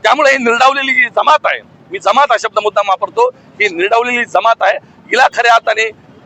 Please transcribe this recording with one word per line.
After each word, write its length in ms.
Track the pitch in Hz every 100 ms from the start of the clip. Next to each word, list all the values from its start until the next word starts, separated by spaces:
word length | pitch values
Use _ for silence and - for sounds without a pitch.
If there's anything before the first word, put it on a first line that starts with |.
त्यामुळे 300 | 220 269 277
ही 60 | 269
निर्डावलेली 560 | 233 233 262 277 269
जी 140 | 254 240
जमात 300 | 220 226 302
आहे, 160 | 202 127 104 - -
मी 80 | 185
जमात 280 | 190 233 285
हा 60 | 220
शब्द 160 | 220 214
मुद्दाम 300 | 208 208 202
वापरतो, 400 | 185 196 220 247
ही 400 | - - - 208
निर्डावलेली 560 | 170 196 226 247 240
जमात 300 | 233 185 220 226
आहे. 160 | 185 226
हिला 420 | - - - 233 269 -
खऱ्या 180 | 233
अर्थाने 360 | 226 233 220 220 - - -